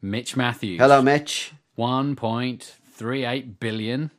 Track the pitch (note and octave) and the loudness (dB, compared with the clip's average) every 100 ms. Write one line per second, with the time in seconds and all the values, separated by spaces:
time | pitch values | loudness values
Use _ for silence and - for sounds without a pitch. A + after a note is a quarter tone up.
0 | G2+ G#2+ B2+ - B2 A#2+ G#2+ F2 C3 C#3 | -4 -6 -4 -2 0 0 -4 4 8 8
1 | C3 D3 D3 - - - _ - A#2 C3 | 8 2 0 -8 -8 -14 _ -6 -2 0
2 | C#3 C3+ A2+ A2+ B2+ A#2+ - - _ - | -2 -2 -4 -2 -4 -6 -14 -20 _ -10
3 | A2+ C3+ A#2+ C3 B2+ G2 A2+ A2 A2 B2+ | -6 -4 -2 -4 -6 -6 -4 -4 -2 -4
4 | D#3 | -4